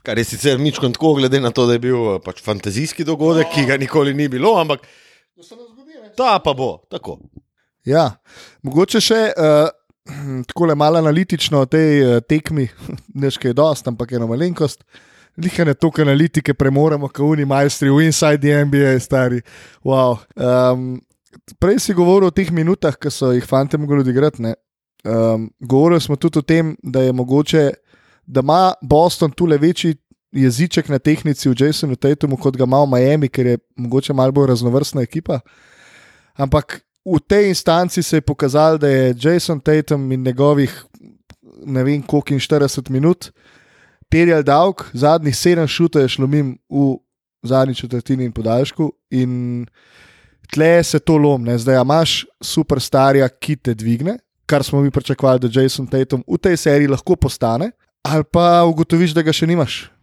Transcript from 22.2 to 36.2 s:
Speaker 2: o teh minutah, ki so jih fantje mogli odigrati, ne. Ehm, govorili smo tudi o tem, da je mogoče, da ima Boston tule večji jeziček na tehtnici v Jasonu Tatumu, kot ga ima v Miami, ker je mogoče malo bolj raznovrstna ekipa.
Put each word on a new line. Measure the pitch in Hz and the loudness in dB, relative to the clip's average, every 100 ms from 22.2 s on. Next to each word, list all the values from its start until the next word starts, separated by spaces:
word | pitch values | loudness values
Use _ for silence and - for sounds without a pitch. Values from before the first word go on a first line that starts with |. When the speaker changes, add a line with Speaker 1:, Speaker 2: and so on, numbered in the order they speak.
| 190 | 2
Speaker 2:
o | |
teh | 170 180 | 0 -2
minutah, | 165 160 196 160 | -2 0 0 -2
ki | 131 147 | -2 -8
so | - 135 | -2 0
jih | 123 | 0
fantje | 120 135 139 156 | 0 -2 -2 -4
mogli | 147 143 | -2 0
odigrati, | 131 123 147 - | 0 0 0 -2
ne. | 113 113 _ _ _ _ | -8 -8 _ _ _ _
Ehm, | 107 113 113 110 113 _ | -4 0 0 0 -4 _
govorili | 123 131 160 170 | 0 2 4 2
smo | - 143 | 0 -2
tudi | 170 156 | -2 -2
o | |
tem, | 147 160 160 - | 0 0 0 -6
da | 156 131 | -6 0
je | 131 | 0
mogoče, | 127 123 139 151 160 143 - _ _ _ _ - | 0 0 0 2 2 2 -2 _ _ _ _ -6
da | 135 | -2
ima | 131 165 185 - | 2 2 2 0
Boston | 131 147 175 - 160 | 0 4 4 2 -4
tule | - 175 147 | -2 0 2
večji | 156 175 170 151 _ _ _ | 2 0 -2 -4 _ _ _
jeziček | 139 131 117 170 - 156 | 0 0 2 -2 -2 -2
na | 139 | -2
tehtnici | 151 156 156 143 131 | 0 0 -2 -2 -2
v | 123 | 0
Jasonu | 139 151 151 127 | 0 0 -4 -2
Tatumu, | 139 147 147 131 | 0 0 -2 -2
kot | 139 | -2
ga | 131 | 0
ima | 127 135 | 0 2
v | 143 | 2
Miami, | 127 127 151 139 | 2 2 2 -2
ker | - 123 | -2 0
je | 120 _ | -2 _
mogoče | - 123 131 - | -10 -4 -2 -2
malo | 139 131 | 0 0
bolj | 139 139 | 2 2
raznovrstna | 120 120 127 147 147 | 2 0 0 -2 -4
ekipa. | 120 160 - 139 - _ _ _ - - _ _ | -6 -6 -6 -8 -8 _ _ _ -20 -20 _ _